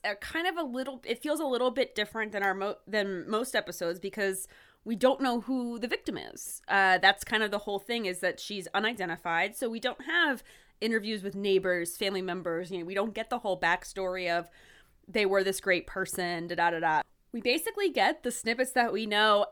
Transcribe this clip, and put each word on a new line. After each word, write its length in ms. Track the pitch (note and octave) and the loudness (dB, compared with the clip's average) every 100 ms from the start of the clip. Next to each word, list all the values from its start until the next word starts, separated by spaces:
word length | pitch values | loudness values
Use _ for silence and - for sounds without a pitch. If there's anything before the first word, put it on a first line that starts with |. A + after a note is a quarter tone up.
a 100 | G3+ | -6
kind 320 | G3+ - D#4+ F4+ | -6 -6 -2 -2
of 100 | E4+ | -2
a 60 | |
little, 400 | D4 B3 C4 B3+ | -4 -4 -6 -6
it 160 | - A#3 | -6 -4
feels 200 | D4+ D#4 | -2 -2
a 60 | D4+ | 0
little 240 | A#3+ B3+ | 0 0
bit 240 | A#3+ B3 - | 0 -2 -2
different 340 | G#3 A3+ G#3+ | -4 -4 -6
than 100 | G#3 | -2
our 100 | G3 | -2
mo-, 220 | F#3+ G3 - - | 0 -4 -6 -4
than 420 | G#3+ G3 F3+ - | -2 -2 -4 -2
most 280 | G#3+ B3+ B3+ | -2 -2 -2
episodes 420 | - F3 E3+ F3+ | -4 -4 -6 -4
because 480 | G3 G#3+ G3 F#3+ - - - _ | -6 -2 -2 -2 -8 -16 -20 _
we 100 | - | -6
don't 280 | A3 B3+ C4+ | 2 4 4
know 180 | C4 A#3+ | 2 0
who 380 | A3+ C4 A#3+ A#3 | 0 -2 -2 -4
the 80 | A#3 | -4
victim 300 | A4 - G3 | -4 -4 -6
is. 420 | A1+ - - - - | -8 -12 -12 -10 0
Uh, 300 | G3 F#3+ F#3 | 4 6 6
that's 260 | F#3+ G3+ | 6 4
kind 180 | - A3 | 2 0
of 80 | G#3+ | 0
the 80 | G3+ | -2
whole 200 | G#3 G3 | -4 -6
thing, 240 | - A#3 | -4 -4
is 160 | G3 F3+ | -2 0
that 180 | F#3 E3 | 0 0
she's 300 | - G3+ F3 | -6 -8 -4
unidentified, 840 | G3 A3 A3+ F3+ - F3 E3 G3 A3 | -2 0 -2 -4 -4 -2 0 0 -2
so 140 | A#3+ | -4
we 100 | A3+ | -2
don't 240 | B3 A#3+ | -4 -6
have 400 | C4 E4+ D#4+ B3 - - _ _ | -2 2 2 0 -6 -20 _ _
interviews 400 | A3 A3+ G#3 G#3+ | 0 0 0 -4
with 100 | G3 | -6
neighbors, 600 | G3 G3+ F#3+ F#3+ F3+ E3+ - | -2 4 4 4 0 -2 -2
family 260 | G3 F#3+ | -2 -2
members. 480 | F#3 F3+ F3 E3 F3 | -2 -4 -4 -4 -4
You 100 | F#3 | -6
know, 40 | |
we 100 | E3+ | -4
don't 200 | G3 A3 | -2 -2
get 160 | G#3+ A3 | -4 -6
the 80 | A#3+ | -4
whole 200 | G#3+ F3+ | -2 0
backstory 720 | F3 F3+ - - F#3 F#3 F3 | 2 0 -2 -6 -4 -2 0
of 180 | E3+ E3+ - - - _ _ - | 0 -2 -10 -20 -20 _ _ -4
they 180 | A3 G3+ | 0 4
were 160 | G3 | 4
this 180 | F#3+ F#3+ | 4 2
great 260 | G3 F3+ - | 2 2 0
person, 580 | F#3+ F#3 - F3 E3+ E3+ | -4 -4 -2 -2 -2 -2
da 80 | E3+ | 2
da 140 | E3+ | 2
da 60 | E3 | 4
da. 220 | E3 D#3 - _ _ | 2 2 0 _ _
We 80 | A#3 | -4
basically 480 | A#3+ C#4+ A4 G#4 G4 | 0 2 0 -2 0
get 320 | B3+ G3+ D#4 | 4 2 2
the 80 | B3 | -4
snippets 420 | A#3 A3 A#3 B3+ | -4 -2 0 2
that 200 | B3+ A#3 | 2 2
we 140 | G#3 A3 | 0 2
know 400 | G#3 G#3+ G#3 G#3 | 4 6 6 4